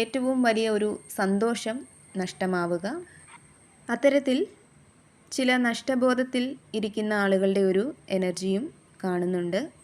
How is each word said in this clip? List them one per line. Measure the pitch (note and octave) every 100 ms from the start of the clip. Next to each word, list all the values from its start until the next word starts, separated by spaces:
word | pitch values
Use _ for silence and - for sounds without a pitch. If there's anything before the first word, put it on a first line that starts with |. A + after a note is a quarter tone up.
ഏറ്റവും | A3+ C4 B3+ C4 A#3+
വലിയ | A3 A3 G#3
ഒരു | G#3+ - - -
സന്തോഷം | F#3+ G3+ A#3 A#3 A3+ B3 - - - F#3+
നഷ്ടമാവുക, | F#3 - F#3 F3+ F3 F3 G3+ E4+ F4+ - - - - _ _ _ -
അത്തരത്തിൽ | A#3 C#4 C#4 C4+ C4 G4+ - _ - - _ _ _ _ -
ചില | B3+ B3+ A#3+
നഷ്ടബോധത്തിൽ | A3+ - B3+ B3+ B3 B3+ B3+ B3+ - - G#3+
ഇരിക്കുന്ന | G#3 G#3+ G#3+ G#3
ആളുകളുടെ | G3 F#3+ G3 G3 F#3+
ഒരു | F#3+ B3+ - - F#3+
എനർജിയും | F#3 F3 F#3+ G3 D#4+ - _ -
കാണുന്നുണ്ട്. | F#3+ F3+ F3+ F3+ F3 F#3+ D#4 -